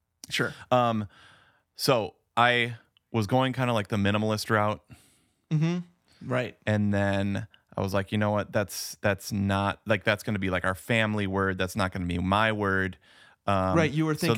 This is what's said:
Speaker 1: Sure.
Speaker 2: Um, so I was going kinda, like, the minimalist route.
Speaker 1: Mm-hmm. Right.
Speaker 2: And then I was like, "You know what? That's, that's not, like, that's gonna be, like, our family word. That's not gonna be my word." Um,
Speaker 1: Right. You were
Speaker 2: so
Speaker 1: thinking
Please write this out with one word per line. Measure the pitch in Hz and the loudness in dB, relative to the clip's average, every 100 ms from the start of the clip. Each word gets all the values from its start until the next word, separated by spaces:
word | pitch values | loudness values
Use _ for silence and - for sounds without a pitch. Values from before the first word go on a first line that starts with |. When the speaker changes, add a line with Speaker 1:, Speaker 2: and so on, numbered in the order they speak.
| _ _ - | _ _ -8
Speaker 1:
Sure. | - 117 - - | -4 -4 -4 0
Speaker 2:
Um, | 123 120 110 104 - - - _ _ _ - | 2 2 0 -6 -12 -20 -20 _ _ _ -6
so | - 117 101 - _ 117 | 0 0 0 -10 _ 2
I | 123 120 120 117 _ _ _ | 4 4 0 -4 _ _ _
was | 113 98 | -2 2
going | 127 131 | 2 2
kinda, | 123 123 | 0 0
like, | 113 98 | 0 0
the | 107 | 0
minimalist | 98 104 107 107 - | 2 2 0 -2 0
route. | 110 104 92 - - _ _ _ _ - | 2 2 -2 -10 -20 _ _ _ _ -4
Speaker 1:
Mm-hmm. | 156 165 180 175 _ _ - - | 0 0 -2 -6 _ _ -16 -4
Right. | 127 117 - 107 | -4 -4 -6 0
Speaker 2:
And | 107 104 | 2 2
then | 101 101 98 98 104 110 _ _ - | 2 2 0 0 -4 -6 _ _ -4
I | |
was | 98 | -2
like, | 98 95 | -2 -2
"You | 107 | 0
know | 104 | 0
what? | 104 95 | 0 -2
That's, | 110 98 - - - | -2 -2 -6 -12 -4
that's | 104 95 - | -2 -2 -4
not, | 104 98 98 101 - 107 | -2 0 0 0 -4 -2
like, | 104 | -2
that's | 110 104 | 0 -2
gonna | - 104 | -2 -4
be, | 95 | -2
like, | 90 95 | -2 -2
our | 90 | -4
family | - 113 107 107 98 | -2 0 2 0 0
word. | 98 95 95 | 0 0 0
That's | 92 110 | -2 -2
not | 92 | -2
gonna | 95 87 | -2 -4
be | 90 | -2
my | 92 101 110 | 0 2 2
word." | 107 98 95 92 - _ - - _ - | 0 0 0 -2 -6 _ -20 -20 _ 0
Um, | 98 92 165 | 2 2 2
Speaker 1:
Right. | 151 | 2
You | 147 156 | 0 -2
were | 151 | 0
Speaker 2:
so | |
Speaker 1:
thinking | 170 | 0